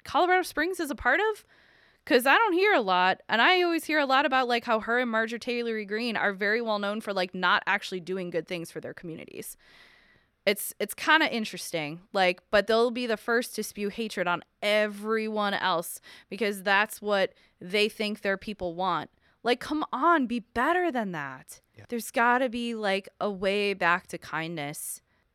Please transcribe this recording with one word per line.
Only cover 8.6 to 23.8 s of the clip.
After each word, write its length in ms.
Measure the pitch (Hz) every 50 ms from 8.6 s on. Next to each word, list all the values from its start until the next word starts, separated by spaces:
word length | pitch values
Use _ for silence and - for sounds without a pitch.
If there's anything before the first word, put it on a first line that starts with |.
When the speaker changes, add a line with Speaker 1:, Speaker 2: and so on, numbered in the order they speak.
| 165 -
Speaker 1:
for 100 | - 160
their 120 | - 123 147
communities. 640 | - - 170 156 - - - - - - - - _ _ _ - - - - _ _ _ _ _ _ _ _ _ _ -
It's, 300 | 196 208 - - - - -
it's 160 | 208 202 -
kinda 360 | - - 330 311 320 311 -
interesting, 680 | - 233 220 - - 175 - - - 165 151 143 156 170 - _
like, 300 | - 196 190 180 180 - _ -
but 160 | - 208 202
they'll 240 | 208 220 226 233 254
be 160 | 226 247 247
the 120 | 233 220
first 360 | 202 - - 233 233 240 - -
to 80 | - 214
spew 260 | - - - 208 202
hatred 380 | - - 226 214 - 208 180
on 160 | 175 175 165 - _ _ - -
everyone 920 | 208 208 214 208 214 202 202 208 214 220 220 220 220 214 214 208 202 202
else 480 | - - 185 180 165 170 - - - _ - - - - -
because 340 | - 202 233 202 208 196 185
that's 360 | 202 196 196 208 214 - - 208
what 300 | 208 202 196 190 - _ _ _ _ _ -
they 280 | - 180 185 208 208
think 340 | 208 - - 220 208 208 -
their 160 | - 202 196
people 360 | 190 - 233 208 - 185 175 165
want. 380 | 170 185 185 175 156 143 - _ _ _ _ _ _ -
Like, 160 | 233 262 254
come 260 | - - 302 302 294 - -
on, 320 | 247 277 339 339 320 262
be 140 | 202 240 240
better 520 | - _ - 240 247 302 349 370 359 339
than 200 | 247 247 220 196
that. 500 | 175 156 143 135 131 131 156 - - - _ _ _
Speaker 2:
Yeah. 80 | - 101 -
Speaker 1:
There's 200 | 240 233 208 -
gotta 400 | - 262 233 240 240 254 262 254
be, 240 | 220 240 240 233 233
like, 360 | 220 214 196 190 196 190 - _ -
a 100 | - 208
way 460 | 202 185 196 190 196 208 202 202 196
back 320 | 190